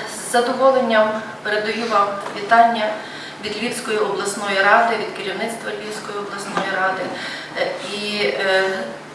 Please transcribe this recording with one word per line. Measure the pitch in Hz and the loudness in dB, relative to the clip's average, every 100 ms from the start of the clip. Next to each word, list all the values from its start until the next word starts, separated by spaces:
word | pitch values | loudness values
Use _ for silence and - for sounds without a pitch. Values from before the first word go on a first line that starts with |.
| - - | -6 -10
з | - | -2
задоволенням | 240 247 233 269 262 233 220 214 220 - - | 2 2 4 4 4 4 4 4 0 -6 -8
передаю | 208 214 214 220 233 | -4 -2 -2 -2 0
вам | 208 202 202 - 208 | 2 2 0 -8 -6
вітання | 202 226 233 220 214 - - - - - 214 | 4 8 8 6 -2 -4 -8 -12 -14 -10 -8
від | 214 | -4
Львівської | 233 - - 214 | -4 -4 -2 0
обласної | 202 190 202 214 208 190 | 2 0 -2 -2 0 2
ради, | 196 220 233 220 | 6 6 6 2
від | 185 - | -2 -6
керівництва | 196 190 226 220 214 | -6 -4 -4 -6 -6
Львівської | 208 214 214 - 208 | -6 -8 -8 -8 -8
обласної | 202 196 196 - - 381 | -8 -8 -6 -4 -2 0
ради. | 381 - - - - - - - | 0 0 -4 -6 -8 -8 -8 -4
Е, | 175 - - | -2 -4 -6
і, | 208 208 208 | -6 -4 0
е, | 208 - 196 190 190 190 - - - | 0 0 2 2 2 -2 -6 -10 -14